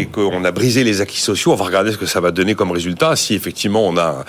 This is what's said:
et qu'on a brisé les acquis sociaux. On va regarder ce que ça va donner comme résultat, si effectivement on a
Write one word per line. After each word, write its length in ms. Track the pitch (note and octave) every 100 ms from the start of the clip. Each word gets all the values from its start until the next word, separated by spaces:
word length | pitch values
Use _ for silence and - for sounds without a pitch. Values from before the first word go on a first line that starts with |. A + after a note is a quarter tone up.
et 40 | G2
qu'on 320 | A2+ G2 F2+ F2+
a 60 |
brisé 320 | F2+ B2 A#2+
les 180 | A#2+ G2
acquis 200 | G2 -
sociaux. 300 | - F#2+ E3+
On 20 | A#2+
va 100 | F#2
regarder 260 | F#2+ G#2+
ce 40 | G#2
que 80 | F2+
ça 140 | F#2
va 100 | F2
donner 220 | F2 F#2+
comme 160 | G#2 F#2+
résultat, 440 | F2 F2 E2+ D#3+ D3+
si 180 | -
effectivement 540 | G2 F2+ - G#2 A2 G2+
on 100 | F2
a 280 | E2 C2+